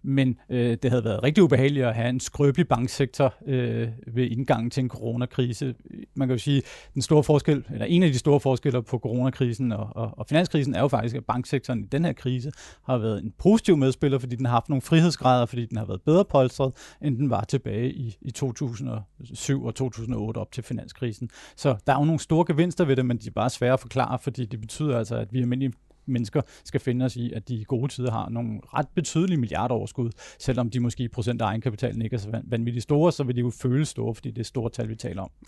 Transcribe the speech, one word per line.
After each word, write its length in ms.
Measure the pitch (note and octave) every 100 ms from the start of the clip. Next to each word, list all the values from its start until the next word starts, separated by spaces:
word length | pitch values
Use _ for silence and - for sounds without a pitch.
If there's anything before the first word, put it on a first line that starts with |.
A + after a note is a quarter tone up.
men, 360 | C#3 C3+ C3 A#2 -
øh, 260 | B2 A#2+ A#2
det 80 | C3
havde 140 | B2+
været 180 | A2+ G2
rigtig 200 | C3+ D3+
ubehageligt 420 | E3 B2+ C#3 C#3+ A#2+
at 80 |
have 140 | A2+ A#2+
en 120 | B2+
skrøbelig 480 | - - C#3+ C3+ D#3+
banksektor, 640 | A#2 A#2+ - C3 - C3+ - -
øh, 420 | B2+ A#2+ A2+ A2+ A#2 -
ved 180 | A#2 B2
indgangen 400 | A#2 C3+ A#2 A#2
til 120 | -
en 60 | B2+
coronakrise. 880 | - A2+ A#2+ B2 - B2 A#2 C3+ B2 - - - -
Man 120 | C3
kan 60 | B2
jo 20 |
sige, 200 | D3 C#3 - - -
den 80 | C#3
store 200 | - D3+
forskel, 400 | C#3 D3 - C#3+ -
eller 140 | A2+ G#2
en 160 | F3
af 100 | F3
de 60 | B2+
store 220 | D#3 C#3+
forskelle 420 | C3+ C3 D3 B2
på 160 | A2+ B2
coronakrisen 760 | A2 A#2+ C3 - B2 A2+ B2
og, 160 | G#2 G#2+ A2
og, 140 | A#2+ -
og 100 | -
finanskrisen, 460 | D3+ F3 D#3 C#3
er 60 | G2+
jo 80 | C3+
faktisk, 280 | B2 A2+ B2
at 80 |
banksektoren 600 | - B2+ - C3+ - A#2
i 20 | G2+
den 180 | C#3
her 80 | E3
krise 400 | - B2+ B2+ A#2+ - - - -
har 120 | B2+
været 240 | A2 G2+
en 80 | A2+ -
positiv 380 | F3+ A3 - D#3+
medspiller, 420 | C3+ B2+ D3 C3
fordi 180 | B2 A#2
den 100 | B2+
har 60 |
haft 160 | A#2+ -
nogle 140 | C#3
frihedsgrader, 640 | - E3 E3+ D3 C3 B2 A#2+
fordi 200 | A#2+ A2+
den 100 | A2
har 60 |
været 180 | G#2 F#2
bedre 220 | - E3+
polstret, 480 | G3+ C#3 B2+ - C3+ - - -
end 140 | D3 A#2+
den 120 | C#3+
var 140 | G#2
tilbage 480 | G#2 C3+ - G#2 B2+
i, 240 | - A#2 -
i 100 | -
to 220 | - C3+
tusind 360 | A2+ C3+ A2+ B2+
og 140 | A2 G2 _ B2
syv 300 | - - C3+
og 100 | A#2
to 160 | G#2+ C3
tusind 240 | A2 A2+
og 80 | A2+
otte 160 | G#2+ A2+
op 140 | G2+
til 100 | -
finanskrisen. 680 | - A#2+ - - B2 G#2 A#2+ - - -
Så 200 | D3 A2+ -
der 60 |
er 40 | C3+
jo 60 |
nogle 160 | D3+ D#3+
store 240 | - D#3+
gevinster 400 | F3 D3 F3 -
ved 120 | D#3 C3
det, 100 | B2+
men 100 | A#2
de 100 | F#2+
er 40 |
bare 200 | - A#2+
svære 220 | - B2
at 80 | C3
forklare, 380 | A#2 C3 A#2+ B2+
fordi 220 | - B2 A2+
det 140 | A#2
betyder 380 | A2 - D3+ A#2+
altså, 180 | A2 A#2
at 120 | G#2
vi 80 | B2+
almindelige 320 | A#2+ B2+ C3+ - _ _ -
mennesker 340 | B2 A2 D3+ - -
skal 160 | - -
finde 240 | - B2
os 120 | C3 A#2+
i, 160 | A#2+
at 160 | A2 -
de 60 |
i 100 | A#2
gode 280 | G#2+ B2 C3
tider 180 | - B2
har 180 | A2 -
nogle 300 | A#2 A#2 G#2+ -
ret 120 | - C#3+
betydelige 440 | - D#3 D#3+ F#3+ E3
milliardoverskud, 720 | A2+ D#2 A#2+ A2+ G2+ - A#2 - - -
selvom 320 | - A#2+ A#2+
de 100 | B2
måske 220 | A#2+ -
i 40 | A#2+
procent 340 | - G#2+ A#2+
af 40 | A2
egenkapitalen 560 | A2+ B2 G#2 A#2+ A2
ikke 120 | A2+
er 60 | A#2+
så 80 | G2+
van-, 140 | A2+
vanvittigt 380 | - A2+ A#2 A#2+
store, 300 | - D3 E3+
så 120 | D3
vil 100 | C3 A#2+
de 40 |
jo 100 | A#2+
føles 380 | - B2+ C3 D3+
store, 260 | - A2+
fordi 160 | A2+ B2+
det 80 | A2+
er 60 |
store 260 | A2 - A2+
tal, 180 | - A2
vi 60 |
taler 280 | A2 - F#2+
om. 80 | F#2 -